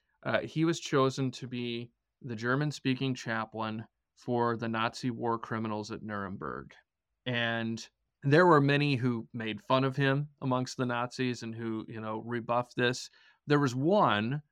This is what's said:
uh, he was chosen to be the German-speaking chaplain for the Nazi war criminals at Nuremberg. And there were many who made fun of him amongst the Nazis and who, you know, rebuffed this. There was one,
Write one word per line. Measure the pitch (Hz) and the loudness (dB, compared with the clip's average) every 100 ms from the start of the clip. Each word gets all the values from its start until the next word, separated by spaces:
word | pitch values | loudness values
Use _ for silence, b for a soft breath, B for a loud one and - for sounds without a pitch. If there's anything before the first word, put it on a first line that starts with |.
| _ _ | _ _
uh, | 127 113 | -2 -2
he | - 156 160 | 0 0 0
was | 156 | 0
chosen | - 147 135 131 131 | 0 2 2 2 -4
to | - 123 | -4 -10
be | 123 120 117 120 _ _ _ | -6 -6 -6 -10 _ _ _
the | 123 110 | -10 -4
German-speaking | 120 135 151 - 135 127 135 127 | 0 0 0 -2 -2 0 -2 -4
chaplain | - 113 110 110 110 110 113 _ _ _ | -4 -4 -6 -6 -6 -6 -10 _ _ _
for | - 120 117 117 | -2 2 2 0
the | 117 | -2
Nazi | 113 117 - 131 | 0 -2 -2 -4
war | 117 120 113 | -2 -2 -2
criminals | - 113 110 107 104 | -2 -4 -4 -4 -6
at | 107 | -8
Nuremberg. | 107 104 98 95 76 64 - - _ _ _ _ 127 | -6 -6 -6 -8 -8 -8 -12 -20 _ _ _ _ -6
And | 120 117 117 113 113 - _ _ _ | -2 -2 -2 -4 -6 -10 _ _ _
there | 139 151 180 | 4 8 8
were | 151 | 8
many | 143 143 147 127 | 6 4 2 2
who | 123 117 113 | 0 -2 -6
made | 120 110 104 | -8 -6 -6
fun | - 131 | 0 2
of | 135 131 | 2 2
him | 139 139 147 - | 2 2 -2 -6
amongst | 135 127 127 - | -2 -2 -2 -4
the | 123 | -2
Nazis | 120 120 - 127 120 | -2 -4 -2 -4 -4
and | 117 113 | -8 -8
who, | 113 110 - | -6 -6 -6
you | 113 | -10
know, | 110 110 | -8 -8
rebuffed | 113 120 117 120 120 - | -6 -6 -2 -2 -2 0
this. | 123 127 - b b b - | 0 0 -8 b b b 2
There | 147 | 4
was | 143 | 4
one, | 127 147 208 147 104 113 147 - | 2 2 4 6 4 0 -4 -8